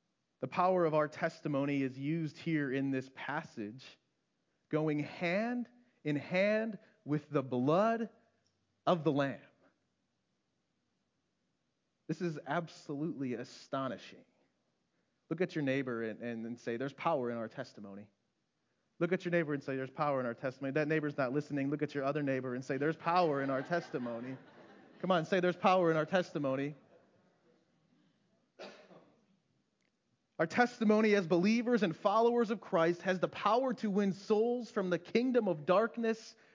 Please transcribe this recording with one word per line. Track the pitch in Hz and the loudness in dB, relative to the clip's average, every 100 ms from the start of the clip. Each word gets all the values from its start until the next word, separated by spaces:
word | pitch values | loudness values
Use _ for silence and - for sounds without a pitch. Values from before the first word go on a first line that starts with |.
| _ _ _ - | _ _ _ -10
The | - | -6
power | - 185 185 165 | 0 2 4 4
of | 156 | 2
our | 151 | 0
testimony | - 165 - 156 143 143 143 | -2 -6 -4 -4 -2 0 0
is | 135 123 | -2 -2
used | 143 165 156 - | -2 -2 -2 -6
here | 170 156 143 | -2 -2 0
in | 135 135 | -2 0
this | 135 131 | -2 -4
passage, | - - 147 156 - 104 127 - - _ _ _ _ _ _ - | -10 -6 -6 -6 -10 -10 -10 -18 -20 _ _ _ _ _ _ -4
going | 151 156 151 | -2 0 0
hand | 147 - 180 190 233 247 233 _ _ _ | -4 -4 -2 0 -2 -4 -8 _ _ _
in | 151 143 | -4 -2
hand | - 180 208 214 226 196 _ _ | 0 2 4 2 0 -6 _ _
with | 135 147 - | -4 -4 0
the | 143 | -2
blood | 131 127 131 170 220 226 220 - _ _ _ _ _ _ - | 0 0 4 4 4 0 -4 -10 _ _ _ _ _ _ 0
of | 175 | 2
the | 151 | 2
Lamb. | 139 139 104 - _ _ _ _ _ _ _ _ _ _ _ _ _ _ _ _ _ _ _ _ _ _ _ _ _ - | 2 0 -4 -14 _ _ _ _ _ _ _ _ _ _ _ _ _ _ _ _ _ _ _ _ _ _ _ _ _ -8
This | 160 | -6
is | 175 151 - | -4 -6 -4
absolutely | 160 165 - - 143 160 135 131 113 | -4 -4 -12 -10 -6 -6 -4 -6 -6
astonishing. | 127 - - 135 135 98 - - - _ _ _ _ _ _ _ _ _ - | -8 -16 -8 -6 -4 -6 -14 -20 -20 _ _ _ _ _ _ _ _ _ -8
Look | 160 | -4
at | 180 | -2
your | 160 | -2
neighbor | 135 135 131 117 | 0 0 -2 -4
and, | 113 107 | -6 -6
and, | 117 113 117 | -8 -6 -8
and | 120 | -8
say, | - 117 | -6 -4
"There's | 139 | -6
power | - 170 151 120 | -4 -2 0 -2
in | 117 | -4
our | 113 | -8
testimony." | - 123 - 101 98 110 _ _ _ _ _ _ _ _ - | -10 -12 -14 -16 -16 -18 _ _ _ _ _ _ _ _ -4
Look | 165 | -2
at | 180 180 | -2 0
your | |
neighbor | 175 151 | 0 0
and | 143 | -2
say, | 143 135 | -4 -4
"There's | 131 | -6
power | 147 147 135 | -2 0 0
in | 123 | -2
our | |
testimony." | 117 135 - 139 | -2 -6 -4 -2
That | 147 151 | 0 2
neighbor's | 156 147 139 | 0 0 -2
not | 127 | 0
listening. | 143 147 143 139 | 0 -2 -2 -2
Look | 147 | -2
at | 147 | -2
your | 143 | -2
other | 135 147 | -2 0
neighbor | 143 131 127 123 | 0 0 -2 -6
and | 131 | -4
say, | 135 | -2
"There's | 147 160 | 0 -2
power | 170 180 170 139 | 0 2 4 2
in | 135 | 0
our | 135 | -2
testimony." | 139 175 170 147 120 117 123 131 - - - - - - | -2 -4 -4 -6 -6 -6 -8 -10 -14 -20 -20 -20 -20 -8
Come | 180 | 0
on, | 180 156 | 0 2
say, | 190 | 2
"There's | 180 170 | 2 2
power | 196 185 170 | 4 4 4
in | 160 | 2
our | 156 | 2
testimony." | 190 175 160 139 135 143 151 _ - _ _ _ _ _ _ _ _ _ _ _ _ _ _ _ - - - - - _ _ _ _ _ _ _ _ _ _ _ _ _ - | 0 -2 -2 -2 -2 -4 -8 _ -20 _ _ _ _ _ _ _ _ _ _ _ _ _ _ _ -20 -20 -20 -20 -20 _ _ _ _ _ _ _ _ _ _ _ _ _ -4
Our | 160 | -2
testimony | - 240 - 214 214 220 | 2 2 2 4 6 6
as | 202 165 | 4 4
believers | 175 196 226 233 240 | 4 4 2 2 2
and | 190 160 | 2 0
followers | 202 214 233 240 214 | 2 4 4 4 0
of | 226 | -2
Christ | - 175 165 170 | 0 2 4 2
has | 190 185 | -2 0
the | 170 | -2
power | - 202 233 262 233 | 0 2 4 2 -2
to | 214 | 0
win | 196 202 | 2 0
souls | 170 - 214 233 247 220 | 0 2 2 4 0 -4
from | 220 190 | -4 0
the | 165 | -2
kingdom | - 226 254 247 208 | 0 0 4 2 2
of | 160 147 | -2 4
darkness | 190 220 240 226 226 - - _ | 4 4 0 -2 -2 -6 -20 _